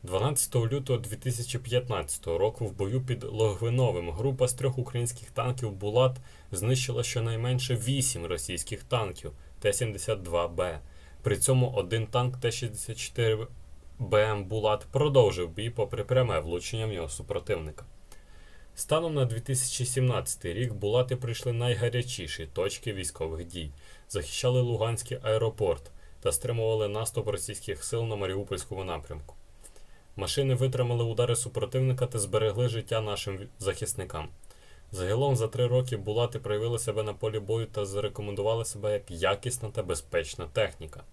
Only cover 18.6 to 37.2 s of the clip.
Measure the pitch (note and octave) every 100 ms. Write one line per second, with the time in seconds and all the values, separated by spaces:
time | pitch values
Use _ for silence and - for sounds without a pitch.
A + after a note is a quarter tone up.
18.6 | - - - D#3 E3 D3 B2+ A2+ - C3
19.6 | - - B2 C3 B2+ G#2 - - F2 F2+
20.6 | B2 G#2 G2+ A#2+ B2+ B2+ A#2+ A#2 B2 A#2
21.6 | B2 A#2+ A#2+ B2 A#2+ - E2 - E2 -
22.6 | G2 - A#2+ G2 F2 - D#2+ D#2+ E2+ F2
23.6 | D#2 - - - - G2 - - B2+ B2+
24.6 | A#2+ A2 A2+ A2+ - B2 A2 A2 A#2 -
25.6 | G2 E2 - - - - - - B2 A#2
26.6 | A2 A2 G#2 G#2 A2+ - G#2 G2 - G#2
27.6 | - F#2+ - A#2 A2+ G#2 F#2+ G2 G2+ F#2
28.6 | - F#2+ F#2 D#2+ - D#2 - - - -
29.6 | - - - - - - F#2+ - C3+ A#2+
30.6 | C3 B2+ A#2+ A#2+ A#2 A2+ A#2+ A#2 - -
31.6 | G#2+ C3 C3 B2+ B2 A2+ A#2+ A2 G#2+ G2+
32.6 | B2 A#2 - A2+ G#2+ G2+ - F#2+ G2+ -
33.6 | G2 F#2 - - F2+ D#2+ D2+ - - -
34.6 | - - - F#2 F2+ A2+ C#3+ B2 A2+ A#2+
35.6 | B2 B2+ B2+ G#2+ G2 G#2+ A#2 A2+ - G#2
36.6 | A#2 A#2 A2+ G#2+ G#2+ G2